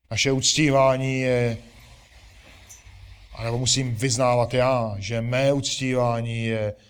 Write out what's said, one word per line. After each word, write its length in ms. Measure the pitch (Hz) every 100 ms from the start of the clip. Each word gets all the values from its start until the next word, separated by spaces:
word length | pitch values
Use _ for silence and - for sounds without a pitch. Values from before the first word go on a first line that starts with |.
| -
naše 220 | 107 139
uctívání 880 | 135 - - 151 135 135 131 131 131
je, 380 | 131 123 120 113 - - - - - - - - - - - - - - - - - -
anebo 220 | 113 120
musím 360 | 127 131 131
vyznávat 600 | 113 135 117 127 123 120
já, 400 | 127 123 127 113 101
že 220 | 98 117
mé 320 | 117 127 139
uctívání 920 | 143 - - 131 127 120 117 117 117
je 300 | 113 110 107 104 _